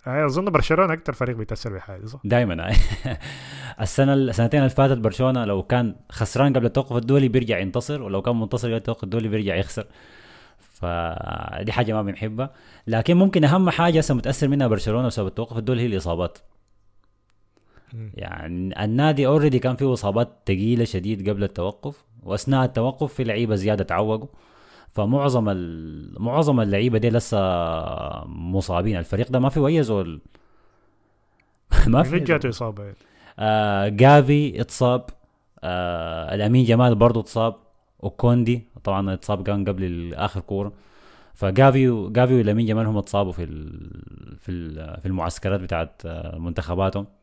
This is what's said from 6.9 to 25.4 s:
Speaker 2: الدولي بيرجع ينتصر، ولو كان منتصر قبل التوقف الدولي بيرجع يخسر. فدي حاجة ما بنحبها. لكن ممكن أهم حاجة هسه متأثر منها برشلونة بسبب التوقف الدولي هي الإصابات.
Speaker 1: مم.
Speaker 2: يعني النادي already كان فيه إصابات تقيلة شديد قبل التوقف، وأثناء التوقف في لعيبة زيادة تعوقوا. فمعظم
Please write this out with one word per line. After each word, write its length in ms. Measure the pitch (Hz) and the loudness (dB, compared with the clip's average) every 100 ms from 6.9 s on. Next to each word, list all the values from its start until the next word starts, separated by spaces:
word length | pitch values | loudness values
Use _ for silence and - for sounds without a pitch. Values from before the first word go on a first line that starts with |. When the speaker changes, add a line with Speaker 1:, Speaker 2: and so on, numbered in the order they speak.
Speaker 2:
الدولي 320 | 120 117 139 135 | -4 2 4 4
بيرجع 320 | 127 113 98 | 2 0 -2
ينتصر، 420 | 95 117 120 147 | -2 -4 -4 -8
ولو 200 | 104 98 | -4 -2
كان 180 | 120 117 | 0 -2
منتصر 280 | 110 123 120 | -2 -2 -2
قبل 100 | 113 | -4
التوقف 260 | 110 113 | -4 -6
الدولي 240 | 98 113 110 | -4 -4 -2
بيرجع 280 | 107 98 | -2 0
يخسر. 320 | 90 101 - - - - - - - - _ | -2 -4 -6 -10 -18 -20 -20 -20 -20 -20 _
فدي 1120 | - _ 87 85 82 82 - 78 - - 104 | -20 _ -6 -4 -4 -6 -8 -8 -10 -8 -4
حاجة 220 | 113 113 | -2 0
ما 80 | 107 | -2
بنحبها. 500 | 98 90 110 110 135 - - - - | -4 -6 -8 -6 -8 -10 -20 -16 -4
لكن 300 | 113 113 175 | -2 2 4
ممكن 260 | 196 190 | 4 4
أهم 260 | 143 180 185 | 4 4 2
حاجة 280 | - 170 160 | 2 2 2
هسه 160 | - | 2
متأثر 340 | 127 120 127 143 | 0 -2 -2 0
منها 200 | 143 127 | 2 2
برشلونة 400 | 107 110 113 127 | 2 0 0 0
بسبب 200 | 110 95 | -2 -4
التوقف 300 | - 117 117 | -4 -6 -4
الدولي 240 | 113 123 | -2 -2
هي 40 | |
الإصابات. 520 | 120 95 90 85 87 - - _ _ _ _ _ _ _ _ _ _ _ _ - _ | 0 -2 -2 -2 -4 -6 -20 _ _ _ _ _ _ _ _ _ _ _ _ -20 _
Speaker 1:
مم. 180 | 113 110 | -16 -14
Speaker 2:
يعني 720 | 92 92 - 80 90 95 - | -12 -12 -10 -8 -6 -6 -4
النادي 420 | 107 117 156 143 131 | -2 2 2 4 4
already 280 | 151 147 | 4 4
كان 200 | 127 127 | 2 0
فيه 180 | 127 135 | 0 0
إصابات 480 | 123 101 104 120 _ | 0 0 0 -2 _
تقيلة 400 | - 95 110 120 | -4 0 2 2
شديد 440 | 117 92 95 104 98 | 0 -2 -4 -4 -4
قبل 140 | 101 | -2
التوقف، 640 | 101 - 90 - 143 143 _ 117 | -4 -2 -6 -6 -12 -14 _ -18
وأثناء 420 | - 101 - 135 | -8 -6 0 2
التوقف 480 | 127 - 120 165 147 | 2 0 -2 -2 -6
في 100 | - | -4
لعيبة 320 | 117 107 117 | -2 0 0
زيادة 280 | 101 101 107 | 2 2 0
تعوقوا. 440 | 87 85 107 110 - - _ _ - - - | 0 0 0 -2 -6 -18 _ _ -20 -20 -10
فمعظم 580 | - 104 139 143 127 | -4 0 2 2 2